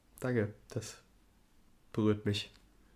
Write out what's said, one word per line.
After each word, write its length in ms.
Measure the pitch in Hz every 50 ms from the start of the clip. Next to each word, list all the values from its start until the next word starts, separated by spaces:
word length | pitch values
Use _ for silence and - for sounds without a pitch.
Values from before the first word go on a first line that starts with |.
| _ _ - -
Danke, 320 | - 127 123 117 104 104 - - - -
das 260 | - - - - - - - _ _ - _ _ _ _ _ _ _ - - - - - _ -
berührt 340 | - 113 107 107 104 104 -
mich. 280 | 107 104 101 - - - - - - _ _ - - _